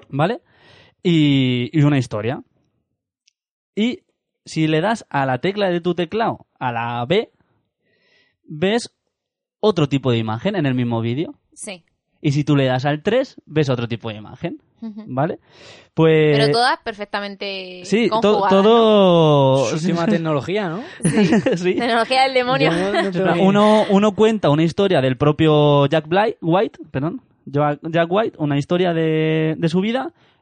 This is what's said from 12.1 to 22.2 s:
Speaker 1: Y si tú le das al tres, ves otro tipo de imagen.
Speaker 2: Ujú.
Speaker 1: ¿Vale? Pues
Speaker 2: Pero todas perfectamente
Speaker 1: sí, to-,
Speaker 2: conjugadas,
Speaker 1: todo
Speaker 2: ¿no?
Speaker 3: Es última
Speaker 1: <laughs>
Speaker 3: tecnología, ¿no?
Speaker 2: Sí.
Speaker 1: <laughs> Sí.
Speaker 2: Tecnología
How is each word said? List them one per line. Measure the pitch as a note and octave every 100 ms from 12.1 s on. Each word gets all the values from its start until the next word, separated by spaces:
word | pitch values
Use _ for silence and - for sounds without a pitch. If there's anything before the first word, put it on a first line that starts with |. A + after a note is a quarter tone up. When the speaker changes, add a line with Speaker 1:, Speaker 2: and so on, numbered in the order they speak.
| _
Speaker 1:
Y | D#3+
si | C#3+
tú | D3 C#3+
le | C3
das | B2+ C#3+
al | D3+
tres, | G3+ A#3+ C4+ - -
ves | D3+ C#3
otro | A#2+ A#2
tipo | A2+ A#2
de | G#2
imagen. | G#2 - E3+ D4+ _ _
Speaker 2:
Ujú. | A3+ G#3 G#3+
Speaker 1:
¿Vale? | B2+ D#3+ - _ _ - - _
Pues | - D#3+ D#3 D3+ C#3+
Speaker 2:
Pero | C#3
todas | A#3 B3+ E4
perfectamente | - G#3 G#3 G3+ G3+ G3 G3+ F#3+ F#3 F3+ F3+
Speaker 1:
sí, | G#3 A3
to-, | G#3+
Speaker 2:
conjugadas, | G3+ G#3+ G3 F#3+
Speaker 1:
todo | G#3 A#3 A3+ G#3 F#3+ E3+ D#3 C#3+ C3+ C3+ A#2
Speaker 2:
¿no? | D#3
Speaker 3:
Es |
última | F3 E3+ E3+
Speaker 1:
<laughs> |
Speaker 3:
tecnología, | G3+ D#3+ D3+ B2+ G3+ F#3+
¿no? | E3+ D#4 -
Speaker 2:
Sí. | E3+ G#3+ F#3 A3
Speaker 1:
<laughs> | C4+ F3+
Sí. | F3+ -
Speaker 2:
Tecnología | A#3+ A3+ A3+ B3+